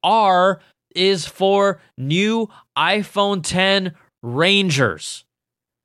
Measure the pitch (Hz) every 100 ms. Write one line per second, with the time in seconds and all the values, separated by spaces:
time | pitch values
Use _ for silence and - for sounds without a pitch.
0 | 175 220 202 180 190 185 _ _ _ 175
1 | 190 196 - - 190 202 196 185 _ -
2 | 135 170 208 226 214 - _ 139 160 208
3 | 202 202 202 196 156 180 190 196 185 160
4 | _ _ 117 127 175 202 190 139 120 78
5 | - - - _ _ _ _ _